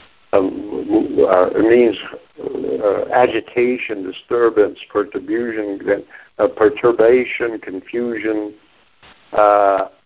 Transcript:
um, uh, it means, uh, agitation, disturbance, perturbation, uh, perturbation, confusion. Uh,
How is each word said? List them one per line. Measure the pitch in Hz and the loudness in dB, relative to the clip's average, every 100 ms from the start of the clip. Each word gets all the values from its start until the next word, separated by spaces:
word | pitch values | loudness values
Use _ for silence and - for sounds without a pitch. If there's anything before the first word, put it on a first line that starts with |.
| - _ _ | -20 _ _
um, | 101 95 - 104 - - 104 - - | -2 -2 -4 -10 -8 -2 -2 0 0
uh, | - 92 90 - | 2 4 2 2
it | |
means, | 110 120 117 95 - - _ - | 4 4 4 0 -10 -18 _ -12
uh, | - - - - 104 98 - | -10 -8 -6 -2 -2 -2 0
agitation, | 127 123 110 - 123 120 123 - 101 | 2 2 0 -4 -2 0 -2 -6 -10
disturbance, | 92 - - 120 117 107 98 92 - | -10 -12 -4 0 2 2 0 0 -6
perturbation, | 107 98 101 90 113 120 110 104 98 98 101 - - - - | -4 -4 -6 -6 -4 -4 -6 -6 -6 -2 -4 -4 -20 -12 -2
uh, | 104 | -2
perturbation, | - 107 - 120 117 113 127 120 - 117 110 | 2 2 2 0 4 4 4 2 -4 -6 -8
confusion. | - 92 - 120 120 110 110 107 104 104 _ _ _ _ - _ _ | -10 -12 -8 -6 -6 -6 -4 -6 -6 -12 _ _ _ _ -20 _ _
Uh, | - 104 104 98 95 95 _ | 2 4 6 4 2 -2 _